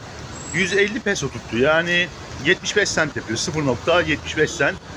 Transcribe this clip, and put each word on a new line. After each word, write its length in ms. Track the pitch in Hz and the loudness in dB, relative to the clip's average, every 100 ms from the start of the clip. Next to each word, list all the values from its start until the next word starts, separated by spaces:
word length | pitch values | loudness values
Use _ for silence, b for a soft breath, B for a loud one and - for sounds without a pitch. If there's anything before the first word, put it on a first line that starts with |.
| - - - - - | -10 -14 -14 -12 -6
Yüz 200 | 151 185 | -2 0
elli 260 | 196 208 220 | 2 2 0
peso 300 | 208 196 139 | -2 -2 -2
tuttu. 280 | 117 - 110 | -6 -4 2
Yani 500 | 135 160 170 175 175 - - - 139 | 4 4 4 2 2 -2 -14 -4 0
yetmiş 300 | 185 190 208 | 0 0 0
beş 140 | 190 | 2
sent 260 | - 156 123 | 2 0 -2
yapıyor. 220 | 104 110 | -4 -4
Sıfır 280 | - 156 143 | -2 0 0
nokta 360 | 120 - 170 | 0 4 4
yetmiş 360 | 160 143 - 156 | 4 0 -2 0
beş 140 | 151 | 0
sent. 260 | - 147 185 - | 2 0 -2 -8